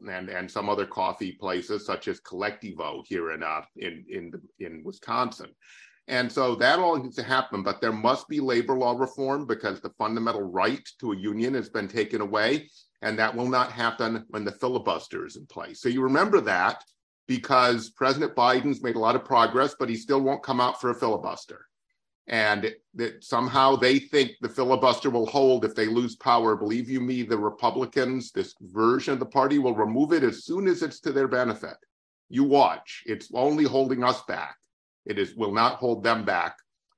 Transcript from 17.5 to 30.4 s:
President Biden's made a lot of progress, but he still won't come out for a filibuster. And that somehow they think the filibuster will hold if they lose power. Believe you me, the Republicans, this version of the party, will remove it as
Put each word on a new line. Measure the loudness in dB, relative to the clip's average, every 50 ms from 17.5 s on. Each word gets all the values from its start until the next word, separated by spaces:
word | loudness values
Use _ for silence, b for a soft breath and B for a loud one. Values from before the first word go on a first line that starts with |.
| 4 4 6 4 4 0 -2 -8
President | -4 0 0 0 2 0 -2 -2 2
Biden's | 2 4 4 4 2 0 -2 -2 -2
made | -4 -4 -2
a | 0
lot | 2 2 2
of | 2 0
progress, | 2 4 4 4 4 4 2 0 0 0 -4
but | -4 -4
he | -4
still | -4 -2 0 2 2
won't | 2 2 0 -2 -2
come | -2 0 2
out | 2 0 0 -2
for | -2 -4
a | -2
filibuster. | 0 0 0 0 -2 -2 -6 -8 -10 -12 -18 -20 -20 -20 _ _ _ _ _ _ _ _ _ _ _ _ -4
And | 0 0 2 2 2 0 0 -4 -6 -8 _ _ -8
that | -6 -6 -6 -6 -10 -8
somehow | -4 -2 -2 -2 0 2 4 4 4 4
they | 4 4 4 4 2
think | 0 2 2 2 2 2 -2 -6
the | -10 -6
filibuster | -2 -2 2 2 4 4 4 4 2 2 0 0
will | 0 0 0 0
hold | 2 4 6 6 6 4 2
if | 0 0
they | 0 0
lose | 2 2 0 0 0 -4
power. | -2 2 4 4 4 4 4 2 0
Believe | 0 -2 -2 -2 -2 -4
you | -4 -4
me, | -2 -2 -4 -4
the | -2 -2 -2 -2
Republicans, | 0 -2 -2 -2 -2 0 0 0 -2 -2 0 0 0 0 -2 -4 -6 -6
this | -6 -6 -6 -6 -10 _
version | -20 -8 -2 2 4 4 4 2 2 -2 -2
of | -2
the | -4 0
party, | 2 2 2 4 4 2
will | 2 2 2
remove | 2 0 2 2 2 2 4 4
it | 4 4
as | 2 0 -2